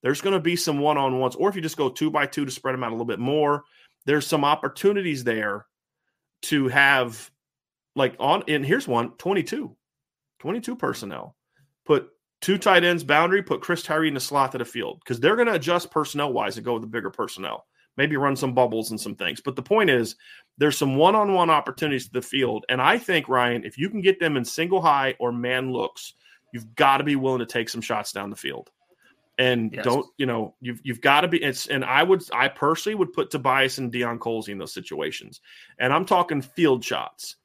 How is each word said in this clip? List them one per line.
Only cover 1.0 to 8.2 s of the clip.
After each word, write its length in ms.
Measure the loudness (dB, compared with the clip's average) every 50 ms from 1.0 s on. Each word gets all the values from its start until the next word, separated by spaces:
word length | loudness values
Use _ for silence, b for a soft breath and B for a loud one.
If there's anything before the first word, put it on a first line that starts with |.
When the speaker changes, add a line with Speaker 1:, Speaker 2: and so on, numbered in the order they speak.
| 2 0 0 2 0 -2 0
Speaker 1:
or 120 | 0 -2 0
if 60 | 0
you 80 | -2 -6
just 140 | -6 -2
go 120 | 0 -2 -2
two 220 | 0 0 -2 0
by 160 | 0 0 -2
two 180 | -2 -2 -4 -4
to 60 | -4
spread 240 | -6 -6 _ -4 -4
'em 80 | -2 -4
out 80 | -6
a 40 | -4
little 120 | -6 -4
bit 140 | -4 -4 -4
more, 440 | -2 0 0 2 2 2 2 0 -2 b b b b b b b b
there's 220 | 0 0 0 0
some 180 | 0 0 2 4
opportunities 800 | 4 2 2 0 -6 -8 0 0 2 2 2 -2 -2 -4 -4 -2
there 440 | -2 -2 0 -2 -4 -4 -6 -10 _ _ _ _ _ _ _ _ _ _ _ _ _ _ _ -6
to 260 | -2 0 0 2 2
have, 640 | 4 6 6 6 6 4 2 0 -4 -12 -18 -20 _ _ _ _ _ _ _ _ _ _ _ _ _
like, 220 | 0 0 0 0
on, 240 | 0